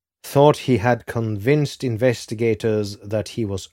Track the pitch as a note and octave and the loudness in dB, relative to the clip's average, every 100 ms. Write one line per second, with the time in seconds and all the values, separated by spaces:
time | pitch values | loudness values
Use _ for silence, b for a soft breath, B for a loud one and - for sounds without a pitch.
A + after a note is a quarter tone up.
0 | _ _ - C3+ D3 C#3+ - A#2+ A#2+ A#2+ | _ _ -2 4 6 4 2 2 2 0
1 | - A#2+ A2+ G#2+ G#2+ D3 C#3+ - C3 A2 | -2 -4 -4 -2 0 2 0 -4 -6 0
2 | B2+ A2+ - G#2+ A2+ G#2+ A2+ G#2+ G2+ G2+ | 0 0 -6 -2 0 0 0 0 -2 -8
3 | G#2 A2 G2 - G#2 G2 - | -6 -4 -4 -6 -4 -6 -8